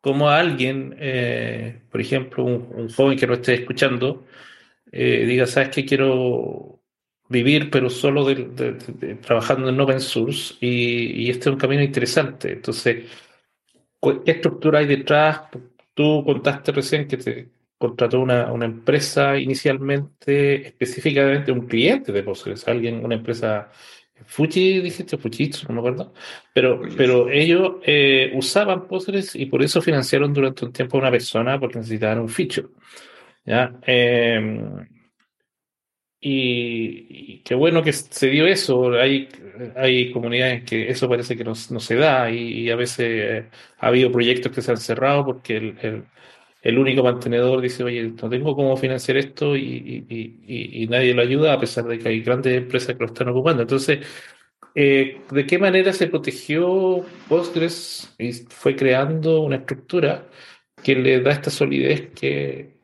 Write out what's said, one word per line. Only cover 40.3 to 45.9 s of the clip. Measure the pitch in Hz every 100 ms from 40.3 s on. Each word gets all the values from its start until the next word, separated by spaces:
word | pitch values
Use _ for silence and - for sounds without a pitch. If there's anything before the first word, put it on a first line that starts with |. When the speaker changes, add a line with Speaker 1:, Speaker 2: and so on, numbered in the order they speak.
| 120 127 120
Speaker 1:
que | 120 113 110
eso | 127 127
parece | 123 120 117
que |
no, | 117 113 -
no | 123
se | - 117
da | 156 131 117
y, | 117 117 113
y | 117
a | 117
veces, | 120 120 117
eh, | 113 107 110 110 - - _
ha | 113
habido | 123 127
proyectos | 123 120 123 123
que | -
se | 120
han | 117
cerrado | - 117 131 143
porque | 135 127 - 110
el, | 110 98
el, | 113